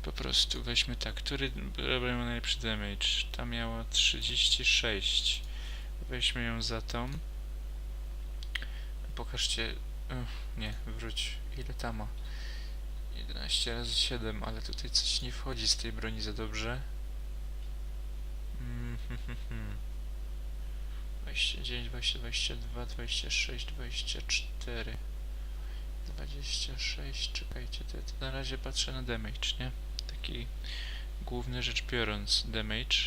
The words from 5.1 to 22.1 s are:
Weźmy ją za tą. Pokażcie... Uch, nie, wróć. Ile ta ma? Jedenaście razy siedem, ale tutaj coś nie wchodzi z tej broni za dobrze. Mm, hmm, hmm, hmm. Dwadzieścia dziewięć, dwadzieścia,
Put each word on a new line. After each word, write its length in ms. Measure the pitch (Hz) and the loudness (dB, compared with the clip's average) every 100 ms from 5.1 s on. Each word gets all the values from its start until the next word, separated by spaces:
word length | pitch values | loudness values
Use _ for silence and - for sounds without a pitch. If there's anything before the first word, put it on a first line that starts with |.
| - - - - - - - - - - | 4 4 2 0 -4 -4 -4 -4 -4 -2
Weźmy 340 | 127 113 127 | 2 2 2
ją 180 | 117 117 | 2 2
za 200 | 113 113 | 2 0
tą. 280 | - 120 123 139 - - - - - - - - - - - - - - - - - - - - | 0 0 0 -2 -2 -4 -4 -4 -4 -4 -4 -4 -4 -4 -4 -4 -2 -2 -4 -6 -6 -6 -4 -4
Pokażcie... 580 | 120 120 - - 113 - - - - | -2 0 2 2 0 -2 -4 -4 -4
Uch, 480 | 127 117 - - - | -2 -2 -4 -4 -2
nie, 160 | 110 107 - | -2 -2 -4
wróć. 500 | 110 113 - - - - - | -4 -2 -2 -2 -2 -4 -4
Ile 160 | 123 | -4
ta 200 | 127 120 | -2 -2
ma? 140 | 110 104 - - - - - - - - - - - | -2 -2 -4 -4 -2 -2 -4 -4 -4 -4 -4 -4 -4
Jedenaście 580 | - - - - - | -4 -4 0 2 2
razy 200 | 117 117 | 0 0
siedem, 500 | 113 - 127 110 107 | 2 2 2 0 0
ale 180 | 104 113 | -2 -2
tutaj 280 | - - - | -2 -2 2
coś 320 | - - - | 2 4 2
nie 100 | 127 | 2
wchodzi 360 | 120 - 123 110 | -2 -2 2 4
z 100 | - | 4
tej 140 | 117 | 2
broni 300 | 110 110 110 | 0 0 0
za 120 | 107 | -2
dobrze. 480 | 104 110 107 110 127 - - - - - - - - - - - - - - - - - - | 0 -2 0 0 0 -2 -4 -4 -2 -2 -4 -4 -4 -4 -4 -4 -4 -4 -2 -2 -2 -2 -2
Mm, 360 | 123 117 120 117 - | -2 -2 -2 -2 -2
hmm, 180 | 117 - | -2 -2
hmm, 120 | 120 - | -4 -2
hmm. 280 | 113 107 101 - - - - - - - - - - - - - - - | -2 -2 -2 -2 -2 -4 -4 -4 -4 -4 -4 -4 -2 -2 -2 -4 -4 -2
Dwadzieścia 360 | 135 - - | 2 2 2
dziewięć, 280 | - 123 117 | 0 0 0
dwadzieścia, 300 | 123 - | 0 2